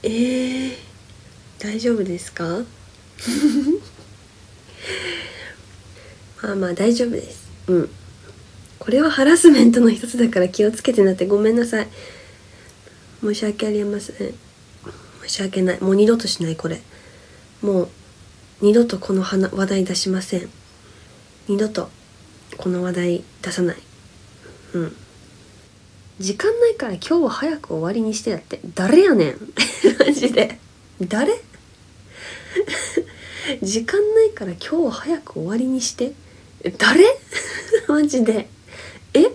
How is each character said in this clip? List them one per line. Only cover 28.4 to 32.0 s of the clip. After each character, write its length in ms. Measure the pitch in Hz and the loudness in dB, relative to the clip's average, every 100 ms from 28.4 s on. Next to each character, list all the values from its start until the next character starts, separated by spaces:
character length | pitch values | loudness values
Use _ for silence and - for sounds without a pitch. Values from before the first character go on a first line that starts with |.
て。 180 | - - - - | -10 -14 -10 -6
誰 280 | 185 311 | 4 6
や 100 | 392 | 8
ね 160 | 233 151 | 6 2
ん。 240 | 123 214 - - | -2 -12 -4 -4
<laughs> 320 | - - - - | 2 2 4 2
マ 60 | |
ジ 220 | 294 240 | 2 0
で。 260 | - 226 - - - - - | 0 0 -4 -20 -20 -20 -12
誰？ 400 | 180 214 302 466 - - - - - - | -6 -2 0 -2 -6 -20 -20 -20 -20 -20